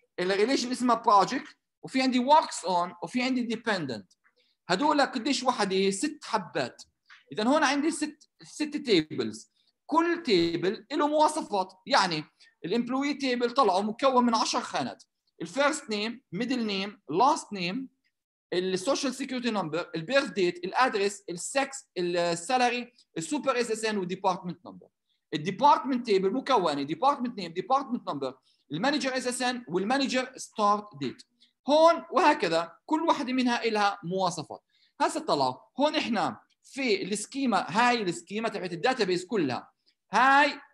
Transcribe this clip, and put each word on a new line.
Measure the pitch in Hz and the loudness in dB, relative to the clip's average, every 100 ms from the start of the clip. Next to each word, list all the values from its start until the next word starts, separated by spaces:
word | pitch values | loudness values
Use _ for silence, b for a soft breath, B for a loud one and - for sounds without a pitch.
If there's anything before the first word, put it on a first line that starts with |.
| _ - | _ -4
الريليشن | 180 196 226 277 240 | 0 2 2 2 -2
اسمها | 247 247 | -2 2
بروجكت، | 226 233 202 180 254 - - _ _ | 2 6 6 4 -2 -8 -20 _ _
وفي | - 262 | -4 0
عندي | 262 247 | 2 2
وركس | 247 311 320 - | 6 6 4 -6
اون، | 185 175 180 - | -2 0 -2 -6
وفي | - 247 | -4 -2
عندي | 254 254 | 0 -2
ديبندنت. | 226 220 226 190 135 110 - _ _ _ _ _ - | -2 -4 -2 -2 -2 -8 -12 _ _ _ _ _ -2
هدول | 185 302 294 | 2 4 4
قديش | 247 247 277 254 | 2 0 -2 0
وحده؟ | 247 240 202 190 196 | 0 0 0 2 2
ست | 196 302 - | 0 -4 -6
حبات. | - 220 160 160 - - - _ _ B B | -4 -4 -2 -4 -4 -8 -20 _ _ B B
اذا | 180 | -2
هون | 226 311 | 2 4
عندي | 269 285 311 | 4 2 0
ست، | 311 302 - _ _ | -2 -6 -8 _ _
ست | 165 - 302 302 | -20 -8 -6 -6
تيبلز، | 262 175 151 127 113 110 - _ _ _ - | 2 2 2 -4 -6 -8 -18 _ _ _ 0
كل | 311 339 302 | 2 2 0
تيبل | 254 180 170 160 180 220 - | 2 2 2 0 -2 -4 -6
له | 294 294 | -2 2
مواصفات، | 302 302 311 202 202 185 - 202 | 4 2 2 -4 -4 -4 -8 0
يعني | 247 190 156 147 b b b | 2 2 -2 -6 b b b
الامبلوي | 170 233 240 262 285 | -4 -2 0 -2 -2
تيبل | 294 269 240 240 | -2 -2 0 0
طلعوا | 254 214 185 | 2 4 2
مكون | 214 214 269 247 240 | 0 0 2 4 4
من | |
عشر | 233 311 262 | 2 0 -2
خانات، | - 165 120 92 - _ _ _ | -4 -4 -4 -8 -20 _ _ _
الفيرست | 165 262 285 302 - | -8 0 0 0 -6
نيم، | 208 220 - _ | -4 -4 -8 _
ميدل | 180 240 247 220 | -6 -4 -2 -2
نيم، | 190 202 - - | -4 -6 -10 -6
لاست | 170 262 320 - | 2 4 2 -4
نيم، | 196 175 240 262 _ _ _ _ _ _ | -6 -4 -6 -10 _ _ _ _ _ _
السوشيال | 180 185 185 269 269 269 | -2 -2 -2 0 0 -2
سيكيورتي | 254 254 254 240 | -6 -8 -4 -2
نمبر، | 208 160 160 165 | -2 -2 -4 -6
البيرث | 165 160 277 254 | -8 0 0 0
ديت، | 196 175 175 | 0 0 -2
الادرس، | 185 - 254 208 202 - - | -4 0 2 2 -2 -4 -12
السكس، | 175 - 269 277 - _ 185 | -10 -4 -4 -4 -8 _ -6
السالري، | 175 175 170 165 - 254 240 240 240 b _ 160 | -2 0 0 -2 -2 0 0 0 -8 b _ -10
السوبر | 160 285 269 247 | -6 -4 0 0
اس | 233 | -2
اس | 214 | -2
ان | 220 208 | -2 -2
وديبارتمنت | 175 185 190 185 180 - 101 | -4 -2 -2 -2 -6 -12 -16
نمبر. | 92 - _ _ _ _ | -20 -20 _ _ _ _
الديبارتمنت | 147 165 190 285 311 269 247 233 | -6 -4 2 4 4 2 -4 2
تيبل | 190 190 | 2 2
مكونه | 262 269 240 170 143 | -2 0 2 2 -2
ديبارتمنت | 139 160 277 285 240 190 | -4 0 0 0 -4 -6
نيم، | 170 | -8
ديبارتمنت | 165 185 269 226 240 190 | -8 0 0 0 -6 -6
نمبر، | 147 131 - _ _ _ | -6 -6 -8 _ _ _
المانجر | 151 262 294 262 254 | -2 0 0 -2 -2
اس | 247 | -4
اس | 240 | -2
ان | 254 247 - | -2 -4 -4
والمانجر | 180 202 277 240 254 - - | -4 0 0 0 -2 -4 -10
ستارت | - - 208 208 208 139 | -14 0 2 2 -4 -8
ديت. | 127 - - _ b _ - | -8 -8 -20 _ b _ 2
هون | 302 330 320 - | 6 8 6 0
وهكذا | - 311 294 175 165 170 - - | 4 4 4 2 0 -2 -12 -4
كل | 311 | 0
وحده | 330 330 247 | 2 0 0
منها | 254 247 233 | 0 0 0
لها | 226 214 202 196 | 0 2 0 0
مواصفات. | 170 190 180 165 - 101 _ _ _ - | -6 -2 -2 -2 -10 -14 _ _ _ -2
هسه | 311 311 | -2 -2
طلعوا | - 151 131 - _ - | -2 2 2 -2 _ -2
هون | 294 302 | 0 0
احنا | 110 208 147 104 _ _ | -2 0 -2 -4 _ _
في | _ 262 254 185 | _ -4 -2 -2
السكيما، | 170 208 - 269 262 185 - | -2 -6 -6 -4 0 0 0
هاي | 208 240 240 | 2 2 2
السكيما | 180 160 - 208 226 | -2 -6 -8 -6 -4
تبعت | 202 180 | -6 -8
الداتابيز | 165 233 247 190 180 | -2 -2 0 0 0
كلها، | - 220 139 107 - _ _ _ _ | -2 -2 -2 -4 -10 _ _ _ _
هاي | 208 269 277 294 - - | 2 6 6 4 0 -16